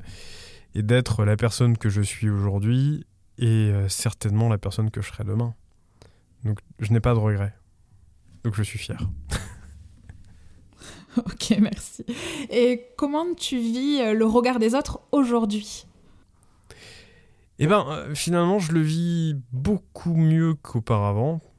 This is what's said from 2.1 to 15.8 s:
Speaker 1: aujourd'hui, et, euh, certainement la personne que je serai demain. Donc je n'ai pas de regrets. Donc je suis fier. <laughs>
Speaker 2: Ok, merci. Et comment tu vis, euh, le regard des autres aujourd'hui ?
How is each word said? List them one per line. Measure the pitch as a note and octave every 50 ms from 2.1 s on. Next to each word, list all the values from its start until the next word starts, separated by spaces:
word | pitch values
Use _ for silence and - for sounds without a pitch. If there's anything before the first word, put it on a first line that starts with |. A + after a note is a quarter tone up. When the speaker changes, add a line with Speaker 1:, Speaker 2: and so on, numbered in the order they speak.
| - - A2 G#2+
Speaker 1:
aujourd'hui, | G#2 G2+ G2+ G2+ G2 G2+ G2+ A2 B2 C3 C3+ D3 D3+ - - - _ _ _ _ _ -
et, | A#2+ A2+ A2+ A2 G#2+ G#2
euh, | G2+ G2+ G2
certainement | F#2+ - - - A2+ - - - G#2+ G2+ G#2+ A2+ A#2
la | G#2+
personne | G2+ - G2 - - A2 A2
que | - -
je | G2+
serai | - - - G#2+
demain. | G2+ G#2 A2 A#2+ A#2+ A2+ - _ _ _ _ _ _ _ _ - - _ _ _ _ _ _ -
Donc | G#2+ G#2 - - - - -
je | A#2 G2+
n'ai | A2+ A#2
pas | - B2 A#2+
de | A2+
regrets. | G#2+ G#2+ G#2 G2 G2+ G#2 - - _ _ _ _ _ _ - - - - _ _ _ - - - -
Donc | A#2 G2
je | G#2+ G#2
suis | - - G#2
fier. | - - F#2 - D#2+ G2 - - - -
<laughs> | - - - - - - - - - - - - - - - - - - - - - - - - - - - - - - - - - - - - -
Speaker 2:
Ok, | A#3 - F#3 - - - - A3 G#3+
merci. | G#3+ - - - - - - - - - A#3+ C#4 E4+ E4+ F4 D4 C#4 -
Et | - A#3+ A#3+ B3 B3 A#3+ - - -
comment | - D4+ C#4+ D4 D4+ E4+ F4+ E4+
tu | - - - C4+
vis, | B3 A#3 A3+ A3+ B3+ C4+ C#4+ D4 C#4
euh, | A#3+ G#3+ G#3+
le | A3 A3
regard | A3 G#3+ B3 A#3+ B3+ B3+ A#3+
des | A3 A3+ A#3+
autres | C#4 D4 - - - - _
aujourd'hui ? | - D4 C4+ A#3+ A#3+ A#3 A3+ G#3 G#3 G#3+ G#3 - - -